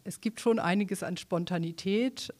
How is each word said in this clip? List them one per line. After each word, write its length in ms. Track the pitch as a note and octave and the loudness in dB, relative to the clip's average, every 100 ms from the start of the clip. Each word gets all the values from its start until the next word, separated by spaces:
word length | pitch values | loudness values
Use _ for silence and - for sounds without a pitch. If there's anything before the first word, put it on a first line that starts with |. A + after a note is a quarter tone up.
es 200 | - - | -12 -6
gibt 180 | A3 A3 | -4 0
schon 180 | A#3 A3+ | 2 2
einiges 440 | E3+ F#3+ G3 F#3+ | 4 2 2 -2
an 160 | - F3 | -4 -6
Spontanität, 1120 | - E3+ F3 F3 E3 E3 G3 G#3 B3+ C4+ - | -2 -2 0 -2 -2 -2 0 2 2 -2 -10